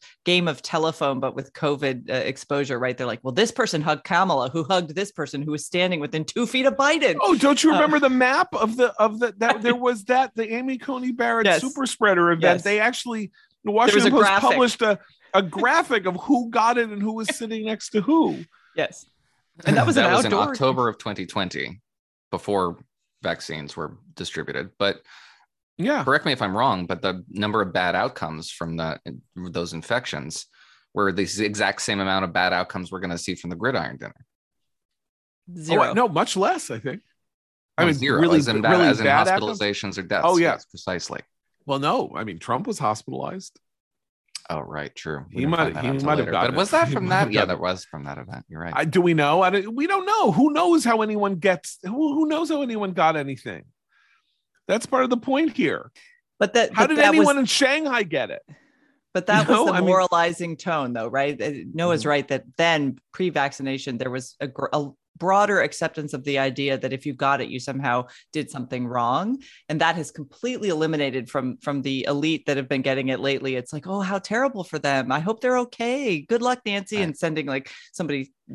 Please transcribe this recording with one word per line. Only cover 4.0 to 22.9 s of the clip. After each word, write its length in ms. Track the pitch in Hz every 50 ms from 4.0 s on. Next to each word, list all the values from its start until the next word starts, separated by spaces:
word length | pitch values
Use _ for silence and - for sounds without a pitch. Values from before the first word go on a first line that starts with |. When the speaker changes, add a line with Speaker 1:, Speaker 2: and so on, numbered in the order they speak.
| -
Speaker 1:
Kamala, 460 | - 185 170 190 185 165 135 123 131
who 140 | 131 165 156
hugged 300 | 131 190 180 175 151 156
this 180 | 175 202 196
person 300 | - - 151 139 - 139
who 100 | 143 151
was 140 | 151 151 -
standing 340 | - - 175 180 185 180 160
within 260 | 147 143 - 156 156
two 200 | - - - 240
feet 200 | - - 254 254
of 100 | 269 269
Biden." 400 | 269 277 285 311 330 277 254 165 -
Speaker 2:
Oh, 140 | - 381 359
don't 280 | 220 269 277 285 - -
you 80 | 320
Speaker 1:
Uh, 20 | 302
Speaker 2:
remember 260 | 349 302 302 302 294
the 100 | 285 262
map 440 | 254 254 254 254 269 311 370 370 -
of 240 | 247 226 220 226 247
the, 160 | 247 233 - -
of 200 | 214 220 214 220
the, 140 | 240 233 202 196
that 240 | 220 233 226 220
Speaker 1:
<laughs> 20 | 208
Speaker 2:
there 120 | 240 240
was 280 | 247 247 247 247 214 196
that, 260 | - 254 254 262 254 -
the 180 | 220 226 214 220
Amy 240 | 240 254 262 262 247
Coney 340 | - - 277 254 254 254
Barrett 340 | 240 247 240 233 233 226 220 202
Speaker 1:
Yes. 140 | 175 151
Speaker 2:
super 240 | - 269 294 285 262
spreader 460 | 240 - - 220 208 190 175 170 170
event? 260 | 170 165 165 180 175 175
Speaker 1:
Yes. 60 | 165
Speaker 2:
They 160 | 196 208 214
actually, 520 | 214 240 247 - - 247 233 220 208 185 - _ _ _ _ _ -
the 80 | 208
Speaker 1:
There 20 | 208
was 140 | 214 233 254 -
Speaker 2:
Washington 120 | - 240 226
Speaker 1:
a 40 |
Speaker 2:
Post 160 | 247 285 214 196
Speaker 1:
graphic. 220 | 190 202 220 247
Speaker 2:
published 320 | - 269 247 240 - - 233
a, 160 | 214 202 190 - _ _ _ _ _ -
a 80 | 190
graphic 640 | 196 170 156 - 220 247 285 330 359 - 254 214 180
of 100 | 185 180 -
who 320 | - - 294 247 247 233
got 280 | 226 233 220 233 240 240
it 120 | 233 220
and 120 | 208 202
who 120 | 202 220 220
was 220 | 226 220 208 294
sitting 300 | - 233 220 226 220 214
next 240 | 220 220 202 - -
to 120 | - 214
who. 420 | 180 - 302 330 294 196 151 - 165 - _ _ _ _ _
Speaker 1:
Yes. 300 | 160 151 - - - - _ _ _ _ _ _ _ _ _ _ - -
And 100 | 151 147
that 100 | - - -
was 80 | 285
Speaker 3:
That 100 | - -
Speaker 1:
an 80 | 175 180
Speaker 3:
was 120 | 214 -
in 80 | - 196
Speaker 1:
outdoor 160 | 196 - -
Speaker 3:
October 360 | 269 - 135 131 131 127 123 117
of 120 | 104 -
twenty 260 | - 113 101 - 92
twenty, 560 | 85 - 107 95 87 - 67 67 62 87 107 _ _ _ _ _ _ _ _ _ _
before 460 | - 90 - - 101 98 90 87 85 - - _